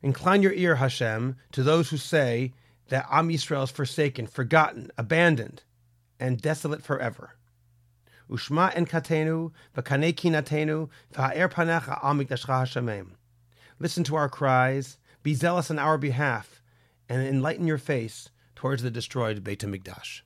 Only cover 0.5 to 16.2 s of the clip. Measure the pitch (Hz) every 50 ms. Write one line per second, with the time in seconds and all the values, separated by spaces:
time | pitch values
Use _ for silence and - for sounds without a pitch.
0.5 | 196 190 180 175 160 131 135 131 123 - 123 113 110 110 117 127 131 - _ _
1.5 | - - 131 139 156 165 165 - 160 147 - - - 160 143 123 117 117 131 127
2.5 | 127 _ _ _ _ _ _ _ - 131 - - 143 147 160 165 165 151 - -
3.5 | 156 139 135 127 - - 139 127 - - 156 147 135 - 117 107 - - 131 113
4.5 | 156 160 156 - - - 107 - - - 123 104 160 160 175 170 160 127 113 -
5.5 | - - _ _ _ _ _ _ _ _ _ _ _ _ 131 127 127 117 - 156
6.5 | 156 156 - 160 147 151 - - 147 131 131 117 - - - - - _ _ _
7.5 | _ _ _ _ _ _ _ _ _ _ _ _ _ _ _ _ - 120 - -
8.5 | 139 156 180 190 - 165 175 160 - 165 - - 165 156 156 160 160 160 165 165
9.5 | - _ - _ _ - 127 - 139 139 151 165 170 - - 175 165 151 147 -
10.5 | 151 151 156 151 156 156 160 143 - - - _ - - 131 135 - 156 180 180
11.5 | - - 170 165 165 165 120 127 135 - - 139 143 143 139 131 135 120 - 120
12.5 | 131 131 131 127 - 131 123 120 107 101 95 90 90 _ _ _ _ _ _ _
13.5 | _ _ - - _ _ 147 165 - - 170 143 147 160 147 139 - - 143 135
14.5 | 131 127 127 131 135 139 135 - - _ _ _ _ _ _ 147 151 127 139 170
15.5 | 175 180 156 - 160 151 139 151 156 151 135 147 127 123